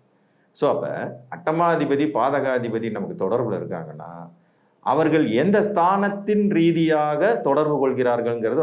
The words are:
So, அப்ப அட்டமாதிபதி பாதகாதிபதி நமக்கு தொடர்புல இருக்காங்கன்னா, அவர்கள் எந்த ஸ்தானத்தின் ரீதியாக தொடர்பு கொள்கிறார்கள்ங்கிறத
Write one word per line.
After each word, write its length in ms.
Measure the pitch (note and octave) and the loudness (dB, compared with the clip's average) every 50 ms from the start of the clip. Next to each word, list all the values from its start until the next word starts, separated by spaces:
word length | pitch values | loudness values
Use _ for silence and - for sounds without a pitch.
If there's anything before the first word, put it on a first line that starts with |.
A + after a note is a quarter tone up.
| _ _ _ _ _ _ _ _ _ _ - | _ _ _ _ _ _ _ _ _ _ -8
So, 100 | - D3+ C#3 A2 | -2 0 0 0
அப்ப 160 | - - C#2 C#2 D#2+ - E3 - - - - - | 0 -2 -6 -6 -6 -8 -8 -10 -12 -16 -16 -14
அட்டமாதிபதி 680 | - - - D#3+ E3 E3+ E3+ E3 D3+ D3 C3+ C#3 C#3 D#3 D3 C#3 A2+ | -8 -4 -4 0 0 2 2 2 0 0 0 0 0 0 0 0 0
பாதகாதிபதி 720 | A#2 C3+ C#3 C#3 C3+ C3+ B2+ B2 A2+ A2+ A2 A2+ A2+ A2 G#2 G2+ | 0 0 0 0 -2 -2 -2 -2 -2 -4 -4 -4 -4 -4 -6 -6
நமக்கு 180 | F#2+ E2+ F2 - G2 | -8 -8 -8 -4 -4
தொடர்புல 360 | F#2+ A2 B2+ B2 A2 G2 E2+ | -2 -2 -2 -2 -2 -4 -6
இருக்காங்கன்னா, 500 | F2 E2+ F2+ E2+ D#2+ D#2 D2 D2+ E2 E2 E2+ E2+ E2+ E2+ - _ _ _ _ _ _ _ _ _ - | -6 -6 -8 -8 -10 -10 -12 -14 -14 -14 -14 -16 -16 -18 -20 _ _ _ _ _ _ _ _ _ -2
அவர்கள் 380 | - C3 D3+ D#3+ D3+ D#3+ D#3 D3 A2+ G#2+ A#2+ | 0 2 2 2 4 4 2 2 2 2 2
எந்த 180 | D3+ G3 G#3 G#3 G#3 | 2 4 4 2 2
ஸ்தானத்தின் 800 | G#3 - F3 E3+ F3+ G3 G3+ G3+ G3+ G3+ - - G#3 G#3+ G#3 G#3 G3+ D3+ | 2 2 2 2 2 2 2 0 -2 -2 -4 -2 0 0 2 2 2 2
ரீதியாக 760 | E3 E3 E3+ E3 E3 E3 D#3 D#3 D3+ D3+ D3+ D3+ D3 F3 A3 A#3+ G#3+ - | 4 4 4 4 4 2 2 2 2 2 0 0 2 2 2 2 2 0
தொடர்பு 280 | C#3+ C#3 C#3+ D#3 D3+ D3 C3+ | 0 2 2 2 2 2 0
கொள்கிறார்கள்ங்கிறத 840 | C3+ C3 B2 A#2+ B2 A#2+ A#2+ A#2 A2+ A#2 A#2 A#2 A2 A2 A#2+ D#3 | 0 0 2 2 0 0 0 0 0 -2 -2 -2 -2 -2 0 0